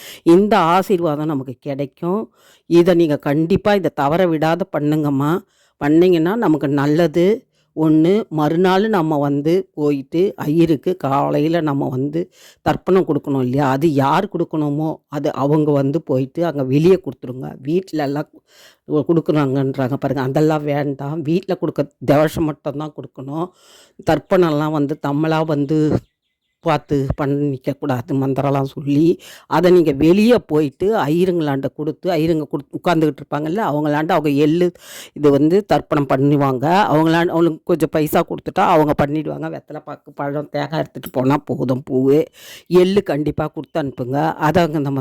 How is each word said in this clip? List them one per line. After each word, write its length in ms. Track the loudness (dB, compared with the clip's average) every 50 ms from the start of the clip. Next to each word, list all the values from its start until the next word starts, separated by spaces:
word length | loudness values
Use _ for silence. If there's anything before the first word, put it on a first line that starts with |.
| -20 -20 -14 -4
இந்த 360 | 2 4 4 6 6 4 2 2
ஆசீர்வாதம் 720 | 4 4 2 2 2 0 -2 0 0 -2 -2 -2 -4 -4
நமக்கு 240 | -4 -6 -6 -8 -14 _
கிடைக்கும். 720 | -10 -10 -6 -6 -6 -8 _ -8 -6 -4 -4 -4 -6 -8 _ _ _ _ _ _ _
இதை 280 | 2 4 4 4 6 4
நீங்க 240 | 4 4 2 0 -2
கண்டிப்பா 560 | 0 -2 0 0 0 0 0 0 2 0 0
இதை 180 | 0 0 -2 -2
தவற 320 | -2 -2 0 2 2 0
விடாத 380 | 0 0 0 0 0 0 -2 -4 -6
பண்ணுங்கம்மா. 600 | -4 -2 0 0 0 0 0 0 0 0 0 0 -2 -2 -4 _ _ _ _ _ _
பண்ணீங்கன்னா 600 | -4 0 2 4 4 6 4 4 2 2 0 -2
நமக்கு 320 | 0 0 0 0 0 0 -2
நல்லது. 580 | 0 0 0 0 2 2 0 0 2 2 2 2 0 -2 _ _ _ _ _ _ -6
ஒண்ணு, 360 | -2 2 4 4 4 4 4 2 0 -2 -4
மறுநாள் 600 | -4 -2 0 0 2 2 2 2 4 2 2 2
நம்ம 300 | 0 0 0 0 0 0
வந்து 520 | 0 0 -2 0 0 0 0 0 -2 _
போயிட்டு 640 | -8 -4 -2 -2 -2 -2 -4 -4 -2 0 0 0 -2
ஐயருக்கு 600 | -4 -4 -2 2 2 4 2 2 0 0 -4 -6
காலையில 640 | -4 -2 -2 0 0 0 0 0 0 0 0 0 0
நம்ம 280 | -2 -2 -2 -2 -4 -4
வந்து 320 | -4 -4 -6 -4 -4 -6 -8 -8 _ _ -20 -20 -18 _ -2 -2
தர்ப்பணம் 380 | -2 -2 0 2 2 2 2 2
கொடுக்கணும் 340 | -2 -4 -2 -2 -2 -2
இல்லையா? 280 | 0 0 0 0 0 0
அது 220 | 0 2 0 2
யார் 380 | 2 2 2 2 2 0 0 -2
கொடுக்கணுமோ 640 | -4 -4 -4 -4 -2 -4 -2 -2 -2 -2 -4 -4 -6 -8 _ -12
அது 240 | -10 -4 -4 -4
அவங்க 380 | -2 -2 0 0 2 2 2 2
வந்து 300 | 2 2 2 0 -2 -2
போயிட்டு 440 | -2 -2 -2 -2 -2 -2 -4 -4 -2
அங்க 180 | -2 -2 -2 -2
வெளியே 340 | 0 2 4 4 4 4 4 0
கொடுத்துருங்க. 460 | -8 -12 -12 -12 -14 -12 -12 -12 -14 -14 -12
வீட்ல 400 | -6 -2 -2 -2 -2 -4 -6 -4
எல்லாம் 280 | -4 -2 -4 -4 -6 _ _ -20 _ _ _ -20 -20 -20 _ _ _
கு-, 180 | -2 -2 -2 0
கொடுக்குறாங்கன்றாங்க 880 | 2 0 0 2 0 0 0 2 0 0 0 -2 -2 -2 -2 -2 -2 -2
பாருங்க, 280 | -2 -2 -4 -2 -2
அதெல்லாம் 400 | -2 -2 0 2 2 2 0 0 -2
வேண்டாம். 580 | -4 -4 -4 -4 -4 -6 -8 -8 -8 -8 -8
வீட்ல 320 | -4 -2 -2 -2 -2 -4 -6
கொடுக்க 340 | -4 -4 -6 -4 -4 -6 -6 _ -10 -2
தோஷம் 400 | 2 2 4 2 2 0 -2 -4
மட்டும்தான் 520 | -4 -4 _ -10 -10 -8 -8 -10 -12 -12 -16
கொடுக்கணும். 480 | -18 -18 _ -16 -14 -10 -8 -8 -8 -10 _ _ _ _ -20 -20 -20 _ _ -10 -2 -2
தர்ப்பணம்லாம் 680 | -2 -2 0 0 2 2 2 2 2 0 -2 -2 -2 -2
வந்து 180 | -2 -2 -4 -6 -6
நம்மளா 400 | -4 -2 -2 0 0 0 0 0
வந்து 320 | -2 -2 -2 -2 0 0 0 2 0 0 -2 -4 _ _ _ _ _ _ _ _ _ _ _ -2
பார்த்து 420 | -2 -2 -2 -2 -2 -2 -2 -2 -4 -6
பண்ணிக்க 560 | -6 -4 -4 -2 -2 -2 -4 -4 -6 -6 -8
கூடாது, 420 | -8 -6 -4 -4 -4 -4 -4 -4 -4
மந்திரம்லாம் 500 | -2 -2 -2 -2 -2 -2 0 0 -2 -2
சொல்லி. 540 | -4 -6 -8 -4 -2 0 2 2 2 2 0 -4 -20 -20 -20 -10
அதை 240 | -4 -2 2 4 6
நீங்க 220 | 6 6 4 4
வெளியே 460 | 2 2 4 4 4 4 4 4 4 2 2
போயிட்டு 400 | 0 0 0 0 -2 -4 -4 -2 0 0
ஐயருங்களாண்ட 720 | 0 0 0 2 2 2 2 0 -2 -2 -2 -2 -2 -4 -6 _
கொடுத்து, 360 | -6 -8 -8 -8 _ -4 -2
ஐயருங்க 360 | -2 0 0 0 0 -2 -2 -4
குடுத்-, 220 | -8 -8 -8 _
உட்காந்துக்கிட்டு 500 | -12 -6 -2 0 2 2 2 0 -2 -4
இருப்பாங்கல்ல, 380 | -10 -8 -6 -6 -4 -4 -4 -4 -2 -2
அவங்களாண்ட 420 | -2 -2 -2 0 -2 -2 0 0 0
அவங்க 140 | 0 0 0 0 2 2
எள்ளு 200 | 2 2 2 0 0 -2 -6 -20 -20 -20 -20 -20 -18
இது 180 | -10 0 2 4
வந்து 260 | 4 4 4 4 2 2 2 2
தர்ப்பணம் 360 | 0 -2 0 -2 -2 -2 0 0
பண்ணுவாங்க. 560 | 0 2 2 2 2 2 2 0 0 -2 0 0 2 2 2 2
அவங்களாண்ட, 380 | 2 2 2 2 2 2 0 0
அவங்களுக்கு 340 | 0 2 0 0 0 -4 _
கொஞ்சம் 280 | -2 0 0 0 -2
பைசா 300 | 0 -2 -2 0 0 -2
கொடுத்துட்டா 420 | -2 -2 -6 -10 -10 -6 -2 0 2 4 4
அவங்க 200 | 4 4 2 2 0
பண்ணிடுவாங்க. 460 | 0 -2 -2 -6 -6 -6 -8 -8 -10 -10
வெத்தலை 320 | -10 -12 _ -16 -18 -16 -16
பாக்கு, 280 | -16 -18 -18 _ -20
பழம், 360 | -10 -8 -6 -6 -4 -6 -8 -6
தேங்காய் 300 | -8 -8 -6 -4 -4 -6
எடுத்துட்டு 300 | -6 -6 -8 -14 -14 -6
போனா 260 | -4 -2 0 2 0
போதும், 460 | 0 -2 -6 -6 -4 -2 -2 -2 -4
பூவு, 360 | -4 -4 -2 0 2 4 4 2 2 -2 _ -20 -20 -20 -20 -20 -8 2 4
எள்ளு 280 | 4 4 4 2 0
கண்டிப்பா 440 | 0 0 -4 -2 -2 -4 -4 -4 -6
கொடுத்து 340 | -6 -6 -10 -12 _ -6 -6
அனுப்புங்க. 360 | -6 -6 -6 -8 -8 -4 -2 -2 -2 -2
அதை 300 | -2 0 0 2 2 2
அங்க 160 | 2 2 0 -2
நம்ம 220 | -2 -2 -4 -4